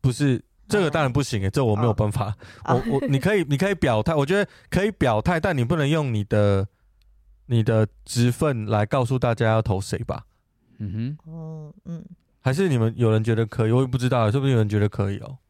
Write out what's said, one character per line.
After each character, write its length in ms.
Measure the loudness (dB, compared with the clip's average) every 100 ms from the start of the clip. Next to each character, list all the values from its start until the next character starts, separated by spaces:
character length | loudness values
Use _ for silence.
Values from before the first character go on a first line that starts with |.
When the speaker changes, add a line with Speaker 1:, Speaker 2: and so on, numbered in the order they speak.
Speaker 1:
不 100 | -2
是， 280 | 0 0 0 -6 _ -4
这 100 | 0
个 100 | 0
当 120 | 0
然 100 | 0
不 120 | 0
行 180 | -2 -2
欸， 60 | -2
Speaker 2:
嗯。 40 |
Speaker 1:
这 140 | 0 0
我 100 | 2
没 80 |
有 100 | 2
办 180 | 2 0
法。 260 | -2 -6 -8 -14 -14 -2
Speaker 2:
哦。 160 | -2 0
Speaker 1:
我， 60 |
我， 80 | -2
Speaker 2:
哦。 80 | 0
Speaker 1:
你 100 | 0
可 160 | 2 0
以， 80 | 0
你 120 | 0
可 120 | 0
以 60 | 0
表 280 | 0 0
态， 100 | 0
我 100 | 0
觉 120 | 0 0
得 120 | 0 -6 -4
可 160 | 0 0
以 60 |
表 280 | 0 2 2
态， 200 | 2 0
但 180 | 0 0
你 80 | 0
不 100 | 0
能 140 | 0
用 240 | 0 0
你 100 | -2
的， 440 | 0 2 4 2 -2 _ _ _ _ _ _ _ -2
你 160 | 0
的 240 | 2 2 0 _ -8
职 260 | 0 0
分 360 | 2 -2 -2 0
来 180 | 0 0
告 180 | 0
诉 140 | 0 0
大 160 | 0
家 140 | 2 2
要 140 | 2
投 200 | 0 -2
谁 160 | -2 -6
吧。 280 | -6 -10 -12 _ _ _ _ _
Speaker 3:
嗯 400 | -8 -6 -8 -10 -16
哼。 60 |
Speaker 2:
哦， 420 | -16 -14 -14 -16 -18 -14
嗯。 200 | -14 -16 -20 _ _
Speaker 1:
还 140 | -4
是 160 | 0 0
你 80 | 2
们 160 | 0 2
有 160 | 2
人 100 | 2
觉 140 | 2 0
得 100 | -2
可 220 | 0 2
以？ 40 |
我 100 | 2
也 60 | 2
不 100 | -2
知 100 | 0
道， 240 | 0 2
说 80 | 2
不 60 | 2
定 80 |
有 60 | 2
人 100 | 2
觉 100 | 2
得 80 | 0
可 240 | 0 -4
以 60 | -4
哦。 200 | -12 -18